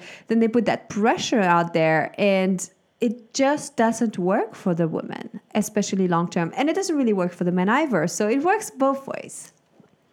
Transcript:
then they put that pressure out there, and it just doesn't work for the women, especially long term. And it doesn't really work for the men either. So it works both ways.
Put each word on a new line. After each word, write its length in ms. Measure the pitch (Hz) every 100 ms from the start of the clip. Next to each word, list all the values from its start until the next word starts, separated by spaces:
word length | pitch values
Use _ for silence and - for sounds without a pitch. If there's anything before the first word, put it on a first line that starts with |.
| - - -
then 100 | 226
they 80 | 226
put 160 | 233 208
that 220 | 120 -
pressure 520 | 202 226 359 - 247 180 170
out 160 | 170
there, 400 | 165 160 156 - -
and 400 | 202 190 185 180 - _ _ - 240
it 280 | 240 -
just 420 | - 269 294 - -
doesn't 400 | 226 226 226 202
work 360 | 175 226 440
for 180 | - 190
the 140 | 170 160
women, 360 | - - - - - -
especially 540 | 214 202 208 202 190 185
long 200 | 170 175
term. 200 | 180 165 -
And 120 | 294
it 40 |
doesn't 220 | 359 381 294
really 160 | 233 196
work 100 | 175
for 120 | -
the 80 | 180
men 160 | 180 190
either. 380 | 262 311 185 170
So 220 | - 214
it 120 | 277
works 280 | 349 427 -
both 360 | 262 269 269 -
ways. 460 | - - - - _ _ _ _ _ _